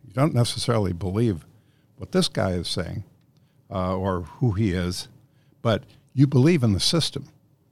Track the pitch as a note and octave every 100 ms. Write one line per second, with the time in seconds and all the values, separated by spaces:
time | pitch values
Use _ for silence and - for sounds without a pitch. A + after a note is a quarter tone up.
0 | A#2 A2+ D3+ A#2+ A#2+ - - A#2 F#2+ F2
1 | F#2+ G2+ A#2+ E2 - _ _ _ _ _
2 | F#2+ F3+ F3 - G2 F2 E2+ - D#2+ -
3 | - _ _ _ _ _ _ F#2+ F#2 F#2
4 | F#2+ F2+ D#2+ - B2 F#2+ A2 F2+ F2+ F2+
5 | - - _ _ _ _ A#2 A2 - -
6 | _ B2+ C#3 C3+ C#3+ F3+ A#2 F#2+ - E3
7 | - C#3 - _ _ _ _